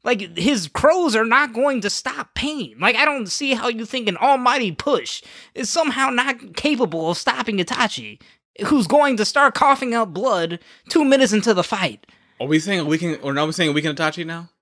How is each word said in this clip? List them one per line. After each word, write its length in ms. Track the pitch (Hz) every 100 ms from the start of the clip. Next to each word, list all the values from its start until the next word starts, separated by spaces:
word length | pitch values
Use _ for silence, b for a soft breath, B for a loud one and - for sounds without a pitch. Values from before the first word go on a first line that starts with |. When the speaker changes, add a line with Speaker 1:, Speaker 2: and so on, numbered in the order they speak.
Speaker 1:
Like, 340 | 226 226 185 165
his 320 | 202 254 160
crows 480 | - 285 359 339 220
are 80 |
not 300 | 226 247 294
going 260 | 226 277 262
to 80 | 202
stop 460 | - 262 277 -
Pain. 420 | - 277 302 156 110
Like, 160 | 196
I 120 | 226 302
don't 180 | 285 196
see 280 | - 277
how 140 | 240 247
you 180 | 226 220
think 200 | 262 214
an 120 | 175
almighty 520 | 254 269 247 262 214
push 520 | 160 285 220 117 - B B B
is 160 | - 233
somehow 400 | 339 311 233 269
not 460 | 247 269 247 - 165
capable 540 | 294 269 214 160 160
of 60 | 175
stopping 400 | - 254 233 202
Itachi, 640 | 175 240 226 - 110 107 b b _ - 202
who's 200 | 285 170
going 300 | 294 285 233
to 80 |
start 300 | 208 285 277
coughing 400 | 262 285 269 254
up 180 | 233 214
blood 460 | 160 254 190 165 170 b b -
two 160 | 339 285
minutes 260 | 269 247
into 220 | 208 214
the 100 | 185
fight. 420 | - 208 170 104 _ b b _
Speaker 2:
Are 80 | 127
we 120 | 156
saying 260 | 170 190
we 140 | 147 156
can, 160 | 175 156
or 100 | 139
not 140 | 139 156
we 60 |
saying 200 | 160 160
we 80 | 147
can 160 | 156 147
Itachi 300 | 156 165 165
now? 240 | 170 170 _